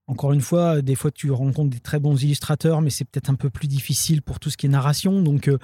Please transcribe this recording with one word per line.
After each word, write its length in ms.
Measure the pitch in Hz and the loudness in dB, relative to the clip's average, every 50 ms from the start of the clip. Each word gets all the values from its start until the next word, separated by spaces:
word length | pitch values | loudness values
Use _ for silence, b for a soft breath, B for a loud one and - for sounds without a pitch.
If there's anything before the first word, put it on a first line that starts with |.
| _ | _
Encore 260 | - 131 - - 139 | -8 -6 -2 0 2
une 80 | 143 147 | 2 2
fois, 400 | 123 - 175 175 175 170 160 147 | 2 2 0 2 2 2 2 2
des 140 | 135 131 135 | 2 0 0
fois, 160 | - - 151 | 0 -2 -4
tu 200 | - - - 143 | -4 -2 -2 -2
rencontres 380 | 135 120 135 139 127 151 151 139 | 0 0 0 0 0 0 0 -2
des 120 | 123 123 | -2 -4
très 200 | - - - 151 | -6 -4 -2 0
bons 220 | 143 151 143 131 | 2 2 2 2
illustrateurs, 580 | 135 147 147 - - - 151 - - 160 165 156 | 2 2 0 0 -2 -2 -2 0 2 2 2 2
mais 80 | 160 143 | 0 0
c'est 160 | - - 135 | -2 -4 -6
peut-être 240 | - - 139 - - | -6 -6 -4 -2 -2
un 60 | 135 | -2
peu 160 | - - 139 | 0 -2 -4
plus 180 | - - - 143 | -4 -4 -4 -2
difficile 540 | 139 139 - - 139 - - - 160 151 | -2 -2 -2 -2 -2 -2 0 0 0 0
pour 180 | - - 127 - | 0 -4 -8 -8
tout 80 | - 151 | -8 -8
ce 80 | - | -6
qui 80 | - - | -2 0
est 60 | 139 | 2
narration. 500 | 139 139 127 147 147 - - 190 196 196 | 2 2 2 0 0 0 0 0 2 2
Donc, 280 | 180 147 143 135 - 147 | 2 2 2 2 2 2
euh, 100 | 139 127 | 0 0